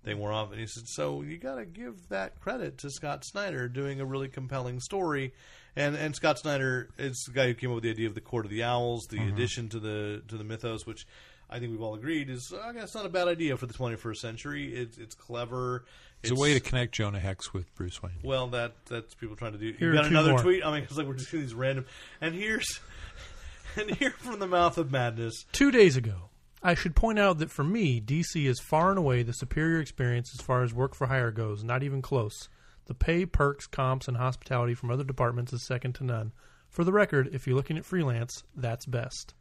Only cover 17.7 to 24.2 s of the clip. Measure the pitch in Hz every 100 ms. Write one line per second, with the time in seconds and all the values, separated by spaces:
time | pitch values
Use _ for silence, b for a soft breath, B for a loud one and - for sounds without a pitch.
17.7 | - 90 - 87 85 131 131 123 120 117
18.7 | - - 117 110 - 113 104 117 104 110
19.7 | 110 165 151 151 160 156 127 175 185 156
20.7 | 151 - 143 139 131 - 165 135 113 131
21.7 | 135 127 B B B 160 170 214 220 -
22.7 | - - B B B B B B B -
23.7 | - 208 185 269 -